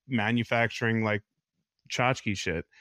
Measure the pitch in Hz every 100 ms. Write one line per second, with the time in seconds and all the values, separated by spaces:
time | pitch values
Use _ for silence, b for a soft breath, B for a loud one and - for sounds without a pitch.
0 | - 113 104 120 113 120 117 - 113 113
1 | 110 104 - _ _ _ _ _ - -
2 | 123 131 110 95 - 82 - B